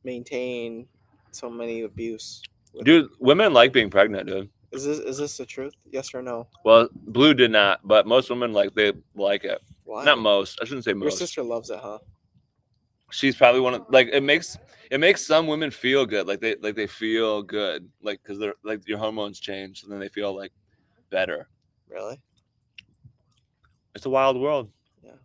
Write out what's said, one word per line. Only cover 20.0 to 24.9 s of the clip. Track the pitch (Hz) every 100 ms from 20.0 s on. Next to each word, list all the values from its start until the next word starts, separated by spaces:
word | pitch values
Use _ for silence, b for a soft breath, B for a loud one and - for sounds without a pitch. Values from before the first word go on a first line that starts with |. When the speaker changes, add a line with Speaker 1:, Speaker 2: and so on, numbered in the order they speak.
Speaker 2:
they | 98
feel, | 101 101
like, | 95 98 _ _ _ _ _ _
better. | 95 92 73 - _ _ _ _
Speaker 1:
Really? | 92 101 135 _ _ _ _ _ - _ _ - _ _ _ _ _ _ _ _
Speaker 2:
It's | 104
a | 135
wild | 131 135 127
world. | 139 147 110 _ _